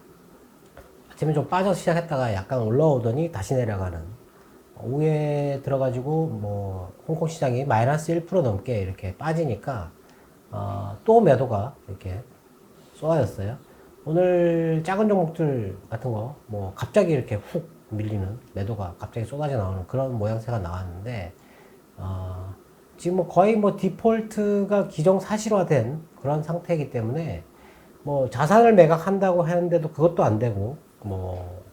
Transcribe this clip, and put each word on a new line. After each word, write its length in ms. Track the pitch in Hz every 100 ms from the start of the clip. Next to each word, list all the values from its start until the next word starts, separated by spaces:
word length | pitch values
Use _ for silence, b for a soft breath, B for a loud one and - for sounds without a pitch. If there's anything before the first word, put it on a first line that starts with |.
| - - - - - - - - - - -
아침에 220 | - 151
좀 120 | 147 131
빠져서 260 | 180 196
시작했다가 580 | 175 - 165 165 139 120
약간 300 | 104 98 131
올라오더니 680 | 110 127 156 131 117 131 165
다시 220 | 165 -
내려가는, 460 | 135 113 98 92 82 82 107 - B B B - -
오후에 800 | 110 139 156 151 151 147 143 139
들어가지고 640 | 139 135 131 120 135 156 160
뭐 680 | 110 104 101 98 92 92 - -
홍콩 200 | 160 160
시장이 360 | - 135 123
마이너스 460 | 143 113 120 151 156
일 160 | 170 170
프로 160 | 190
넘게 380 | 131 98 - 113
이렇게 360 | 95 95 95 -
빠지니까, 760 | 156 160 156 107 - 110 85 - b b b b -
어, 480 | 104 101 101 101 101
또 180 | - 233
매도가 540 | 190 127 127 104 113 - -
이렇게 340 | 98 95 95 - - _ - - - -
쏟아졌어요. 640 | - 151 165 107 - 101 135 B B B B
오늘 800 | 147 165 180 180 175 165 165 160
작은 240 | 165 190 214
종목들 720 | 196 160 160 156 131 98 95 -
같은 240 | 113 127
거 240 | 107 110 - -
뭐 260 | 107 95
갑자기 380 | - - 214 180
이렇게 240 | 143 - 107
훅 400 | - 170 - - -
밀리는, 500 | 107 107 107 92 113 -
매도가 440 | - 98 104 92 -
갑자기 260 | 101 120
쏟아져 320 | 110 143 147 131
나오는 300 | 95 95 92
그런 320 | 127 135 117
모양새가 400 | 104 113 113 117
나왔는데, 760 | 90 90 92 87 107 113 85 - B B B B _ -
어, 580 | 92 92 92 90 95 - - - - -
지금 220 | 175 185
뭐 100 | 165
거의 280 | 170 202 220
뭐 200 | 202 -
디폴트가 1120 | 185 - 226 220 220 - 208 202 190 202 185
기정사실화된 1120 | - 156 190 - 214 214 202 165 143 113 160 - -
그런 220 | 139 151
상태이기 480 | 156 170 - 160 135
때문에 540 | 123 110 143 156 85 - B B B B B
뭐 260 | 151 143 127
자산을 460 | 120 147 214 233
매각한다고 760 | 208 156 160 190 196 190 175 160
했는데도 420 | 175 175 165 151
그것도 320 | - 170 170
안 160 | 147 107
되고, 380 | 117 98 104 - - -
뭐 600 | 104 95 92 90 90 - -